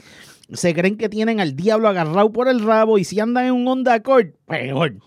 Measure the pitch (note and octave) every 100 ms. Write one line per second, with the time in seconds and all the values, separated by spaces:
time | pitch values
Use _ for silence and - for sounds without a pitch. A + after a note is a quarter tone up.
0 | - - - - - - F3 D#3+ F#3 G#3+
1 | A3 G#3 A3 A3 E3+ C3+ G3 A3 A3 F#3
2 | D#3 F3+ G#3+ A#3 B3+ B3 G#3+ A3 A3 G#3+
3 | F3 G3 A3 B3 B3+ B3 B3 C4 B3+ A#3
4 | A#3+ C4 E3+ - - D#3+ B2 C3+ E3 G3